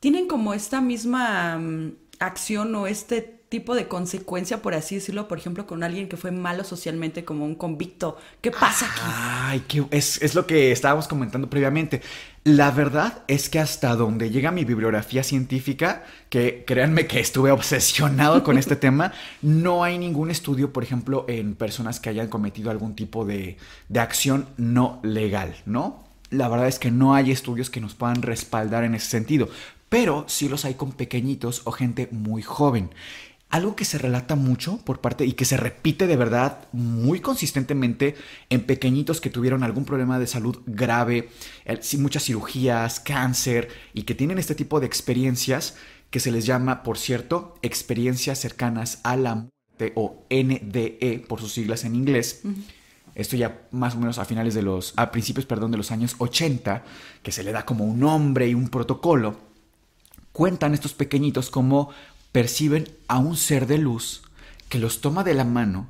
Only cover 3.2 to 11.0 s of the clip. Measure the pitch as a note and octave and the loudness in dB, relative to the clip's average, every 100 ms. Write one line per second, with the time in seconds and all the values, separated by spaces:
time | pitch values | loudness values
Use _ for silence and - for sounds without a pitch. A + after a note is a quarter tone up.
3.2 | A3+ - _ A#3 - B3 G3 F3+ F3+ F#3 | -4 -16 _ -8 -2 -4 -2 -6 -6 -6
4.2 | F#3 F3+ F#3+ A3 G#3 E3 D3+ G3 F#3+ G3 | -6 -6 -4 -4 -2 -4 -4 -8 -6 -8
5.2 | G#3 E3 F3 F3 G3+ E3+ E3+ F3 G3 F3+ | -6 -8 -8 -10 -10 -8 -6 -6 -8 -8
6.2 | F#3 F3+ F3+ F3 F3+ F3 E3+ D#3+ D#3+ D#3+ | -6 -4 -4 -4 -6 -8 -6 -4 -6 -6
7.2 | E3+ D3+ D3+ D#3+ F3 D#3 F3 - E3+ D#3 | -8 -6 -4 -4 -6 -6 -8 -6 -6 -6
8.2 | - - - - G3 G#3+ A#3 - A2+ A2+ | -18 -4 -4 2 2 4 -2 -4 -4 -4
9.2 | A#2 B2 C3 C3+ C3 D3 C#3 D3 C#3+ - | -4 -4 -2 -2 0 -2 2 2 2 0
10.2 | D3+ D#3+ F3+ D#3+ C3+ A#2+ C#3 D3+ | 2 2 4 6 6 6 4 2